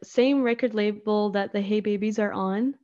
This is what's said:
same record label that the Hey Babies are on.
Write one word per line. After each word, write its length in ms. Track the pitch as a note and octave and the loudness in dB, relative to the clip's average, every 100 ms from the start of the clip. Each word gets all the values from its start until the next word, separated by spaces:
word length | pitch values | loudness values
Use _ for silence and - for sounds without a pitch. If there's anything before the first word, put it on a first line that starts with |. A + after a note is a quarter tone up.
same 400 | - - B3+ C#4 | -4 2 4 4
record 320 | A#3+ A#3 B3 G#3+ | 2 0 0 0
label 560 | G#3 G#3 G#3+ G#3 G#3 | -2 -2 0 0 2
that 220 | G3 G3 | 0 -2
the 80 | G3+ | -2
Hey 200 | G3+ G#3+ | 0 0
Babies 380 | G#3 G3+ G#3+ A3 | 0 0 -2 0
are 140 | G3+ | -2
on. 420 | G3 F#3+ G3 B3+ C#4 | -2 -2 0 -2 -4